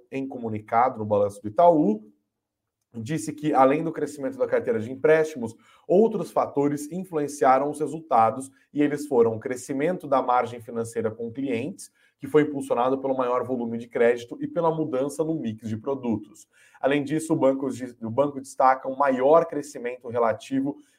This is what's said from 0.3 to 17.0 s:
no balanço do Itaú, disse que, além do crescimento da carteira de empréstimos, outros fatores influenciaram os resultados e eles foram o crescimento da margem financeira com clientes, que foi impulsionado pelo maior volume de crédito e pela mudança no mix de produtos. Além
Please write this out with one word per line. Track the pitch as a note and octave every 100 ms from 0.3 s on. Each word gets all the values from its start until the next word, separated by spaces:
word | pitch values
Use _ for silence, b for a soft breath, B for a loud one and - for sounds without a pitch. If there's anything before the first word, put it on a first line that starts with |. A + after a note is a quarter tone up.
| C3 A2+ G#2+ - A#2 B2+ A2
no | G#2+
balanço | G#2 G#2 -
do | G#2
Itaú, | G#2+ F3 D#3 F3+ G#3+ - _ _ _ _ _ _ _ _
disse | A#2 A2+ D#3 D#3
que, | D3 D3+
além | C3 C3 D3+
do | E3
crescimento | D#3+ C#3+ C#3 C3+ B2+
da | A#2+
carteira | B2 A#2+ A2
de | A2
empréstimos, | C3 D3+ D#3+ D#3 B2+ A2+ - b b -
outros | F3+ A3 G#3+ E3
fatores | D3 B2 C#3+ C#3+ D3 -
influenciaram | F3 F#3 D#3+ C#3+ - C3+ C3 D3
os | D3
resultados | D3 D#3+ - B2 A2+ B2 C3+ b b
e | C#3+
eles | D3 C#3+ -
foram | B2 A2+ A2
o |
crescimento | C#3 B2+ - C3+ D#3 F3+ C#3+
da | C3
margem | B2 B2 A#2 A#2+
financeira | B2 A#2 A#2 A#2 A2
com | A2 A#2
clientes, | A2+ C3+ A2+ C#3+ - - _ _ _
que | C3
foi | D3+
impulsionado | D3 C#3 C3+ A#2+ B2+ C3+
pelo | C3+ C3
maior | B2 B2
volume | A#2+ B2 A#2 A#2
de | A#2
crédito | B2+ A#2 A#2+ - C#3+
e | D3
pela | E3+ D#3+
mudança | D#3 D3+ B2+ C#3 C#3
no | D#3 D#3+
mix | A#2 G#2+ A2
de | A2
produtos. | C#3 C3+ B2 G#2+ - - - b b b
Além | C3 C#3+